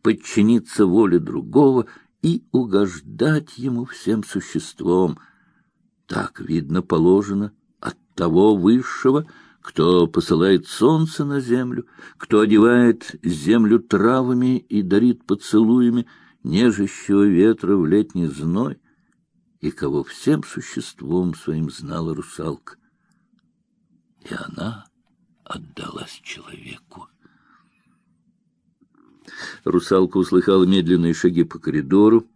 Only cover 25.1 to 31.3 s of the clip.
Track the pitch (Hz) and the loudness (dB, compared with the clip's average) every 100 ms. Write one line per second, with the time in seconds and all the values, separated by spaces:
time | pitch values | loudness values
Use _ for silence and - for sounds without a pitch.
25.1 | _ _ _ _ - - - - - - | _ _ _ _ -16 -14 -16 -14 -14 -16
26.1 | - - - - - - - _ - - | -18 -20 -20 -20 -20 -20 -20 _ -20 -20
27.1 | _ _ _ _ _ _ _ _ _ _ | _ _ _ _ _ _ _ _ _ _
28.1 | _ _ _ _ _ _ _ _ _ _ | _ _ _ _ _ _ _ _ _ _
29.1 | _ - - - - - 87 - 95 92 | _ -20 -18 -18 -8 -2 -2 0 0 2
30.1 | 95 90 92 98 95 92 95 85 90 85 | 0 0 0 2 2 4 2 2 0 0
31.1 | 80 117 | 0 0